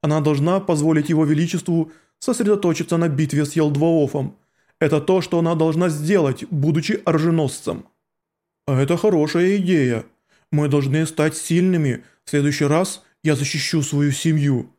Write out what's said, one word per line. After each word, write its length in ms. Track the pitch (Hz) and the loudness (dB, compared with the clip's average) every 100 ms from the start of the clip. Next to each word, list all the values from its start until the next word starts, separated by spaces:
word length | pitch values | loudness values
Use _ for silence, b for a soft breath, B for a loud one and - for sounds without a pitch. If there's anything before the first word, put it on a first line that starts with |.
Она 180 | 151 156 | 0 0
должна 400 | 147 147 156 190 | 0 0 0 0
позволить 500 | 196 156 156 156 147 | 0 0 2 2 2
его 160 | 156 151 | 0 2
величеству 640 | 151 170 175 - 165 160 B B B | 0 0 -4 -2 -2 -2 B B B
сосредоточиться 800 | - 240 208 202 180 156 - 170 | -4 -2 0 2 0 -2 -2 0
на 100 | 170 | 0
битве 380 | 139 147 139 143 | 0 0 0 -2
с 80 | |
Елдваофом. 840 | 160 151 143 165 165 143 143 135 - _ _ _ _ | 0 0 2 2 2 0 -2 -6 -10 _ _ _ _
Это 200 | 147 156 | 0 2
то, 220 | - 185 | 2 0
что 160 | - 170 | 0 0
она 160 | 165 | 0
должна 360 | 165 160 160 180 | 2 0 2 0
сделать, 560 | 151 151 202 143 127 - | -2 0 2 2 -2 -4
будучи 500 | 156 147 156 156 208 - | -2 0 0 -2 -2 0
оруженосцем. 800 | 165 160 165 143 - - 160 - _ _ _ _ _ _ _ - | 0 2 0 0 -4 -8 -10 -12 _ _ _ _ _ _ _ -2
А 160 | 131 | 0
это 160 | 139 165 | 0 2
хорошая 600 | 214 175 151 170 185 202 | 2 2 0 0 2 0
идея. 480 | 180 175 127 117 - _ _ _ _ | 2 2 2 -2 -6 _ _ _ _
Мы 160 | 147 147 | -2 2
должны 360 | 143 135 151 156 | 0 0 0 -2
стать 320 | 160 156 156 | 0 -2 -2
сильными. 680 | - 170 185 175 147 120 b b - | -2 0 2 2 0 -4 b b -4
В 60 | |
следующий 340 | 147 143 139 147 | 0 0 0 0
раз 380 | 156 190 - b b | 2 0 -6 b b
я 120 | 156 143 | -2 -2
защищу 480 | 139 151 - 165 | -2 -4 -2 -2
свою 280 | 135 143 147 | -2 0 0
семью. 600 | 135 165 156 143 127 - | 0 0 0 0 0 -4